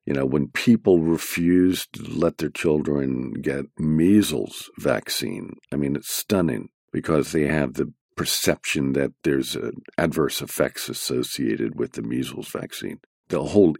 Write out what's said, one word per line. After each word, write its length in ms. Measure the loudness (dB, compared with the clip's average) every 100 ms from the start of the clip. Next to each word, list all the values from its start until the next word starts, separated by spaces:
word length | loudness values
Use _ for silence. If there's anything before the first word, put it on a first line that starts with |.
| -4
you 80 |
know, 120 | -2 0
when 220 | 0 0
people 540 | 0 4 4 6 4
refuse 880 | 4 0 -2 -2 4 4 4 2 -4
to 100 | -12
let 340 | -8 -2 -2 0
their 120 | -4
children 840 | -2 0 2 2 0 0 -2 -4
get 320 | -6 -4 -4 -6 -4
measles 920 | 0 4 6 6 4 0 -4 -10 -16 -4
vaccine, 800 | -2 -2 -2 -6 -6 -8 -10 -14 _
I 20 | -2
mean, 220 | -2 -2
it's 160 | -6
stunning 560 | -8 0 2 2 -2 -8 _ _
because 400 | -6 0 0 2
they 140 | 0 0
have 260 | 0 -2
the 180 | -2 -6 -8 _ -6
perception 760 | -4 0 0 0 -2 -2 0
that 180 | 0 -2 -2
there's, 320 | 0 0 0 -6
uh, 160 | -8 -10 -10 -2
adverse 420 | -2 0 0 -2
effects 480 | -6 -2 -2 -4 -10
associated 880 | -8 -4 -4 -4 -4 -2 -2 -4 -4
with 140 | -6
the 80 | -6
measles 440 | -6 -4 -6 -8 -10
vaccine. 520 | -8 -10 -10 -10 -12 _ _ -6
The 140 | -4
whole 320 | 2 6 6